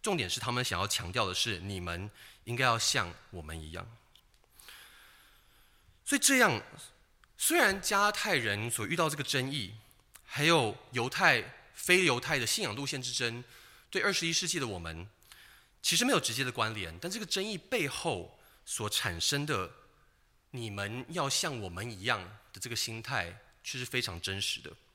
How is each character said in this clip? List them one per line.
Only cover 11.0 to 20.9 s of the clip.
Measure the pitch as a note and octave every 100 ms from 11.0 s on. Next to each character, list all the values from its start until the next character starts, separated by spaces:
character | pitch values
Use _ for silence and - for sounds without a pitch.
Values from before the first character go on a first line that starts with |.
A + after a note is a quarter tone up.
| A#2+
太、 | - F3+ B2 F#2 - -
非 | - - F3+ F3+
犹 | B2
太 | C3 D3
的 | A2+
信 | -
仰 | F3+ G#2+
路 | C#3
线 | C#3
之 | B2
争， | A#2+ A#2+ A#2 B2 - - - _
对 | -
二 | G3+
十 | F#3+ E3
一 |
世 | D#3+ F3+
纪 | E3
的 | B2+
我 | F#2
们 | E2 D#2+ F#2 _ - - - - _ _
其 | - E3
实 | A#3+
没 |
有 | G#3+
直 | - A#2
接 |
的 | B2+
关 | A#2+ A2
联， | G#2+ F2 E2
但 | F3
这 | G#3
个 | G3+
争 | -
议 | G3+ G3+
背 | - B3 D3
后 | - F3 G#2 E2 - - -
所 | - - G#2
产 | - A2 E2+
生 | - C#3+
的 | D3+ B2 F2+ - - _ _ _ _ _ _
“你 | B2 A2+
们 | G2+ G2+